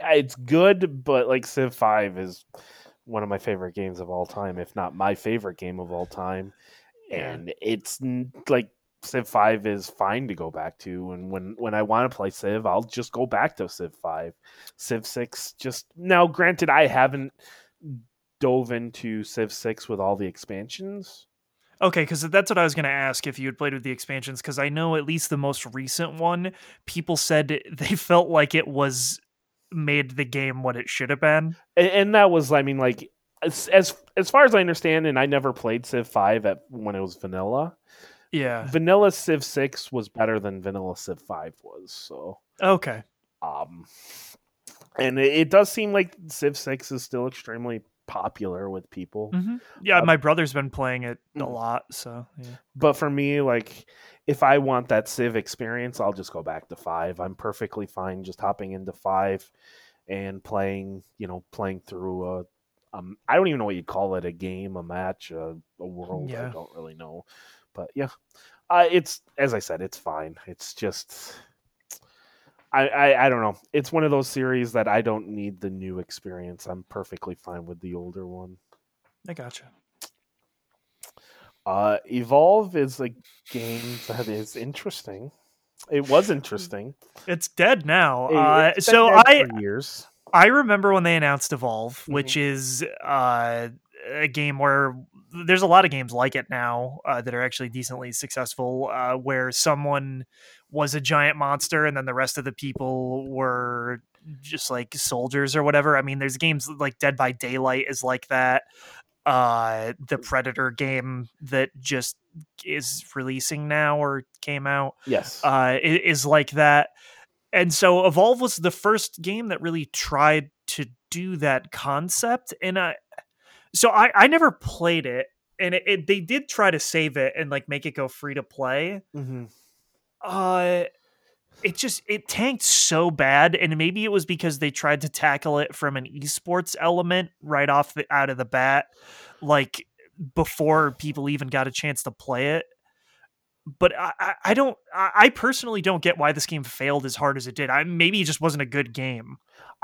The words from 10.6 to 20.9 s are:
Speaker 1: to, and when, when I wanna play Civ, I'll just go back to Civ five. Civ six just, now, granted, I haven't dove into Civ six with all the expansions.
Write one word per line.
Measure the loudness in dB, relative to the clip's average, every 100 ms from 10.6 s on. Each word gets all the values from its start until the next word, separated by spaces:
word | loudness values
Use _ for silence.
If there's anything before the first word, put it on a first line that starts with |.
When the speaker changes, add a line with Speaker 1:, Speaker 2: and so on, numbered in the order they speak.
| -10 -12
Speaker 1:
to, | -12 -10 -10
and | -12 -10
when, | -10 -10 -8
when | -4
I | -2
wanna | 2 2 0
play | -2 -6
Civ, | -4 -4 -2
I'll | 0 0
just | -2 -6 -8
go | -4 -2
back | 0 -2 -4
to | -10
Civ | -10 -12
five. | -10 -8 -8 -10 -14 _ -20 -20 -14
Civ | -6 -6
six | -6 -8 -8 -10 -16
just, | -12 -10 -10 -14 -6
now, | 2 4 4
granted, | 4 2 2 4
I | 6 6
haven't | 4 2 0 -10 -14 -20 -20 _ _ -16 -16 -18 _ _ -2
dove | 2 2 0
into | -4 -8 -10 -6 -6
Civ | -6 -4 -6
six | -4 -6 -6 -6
with | -2
all | 0
the | -2 -4
expansions. | -10 -12 -12 -12 -12 -12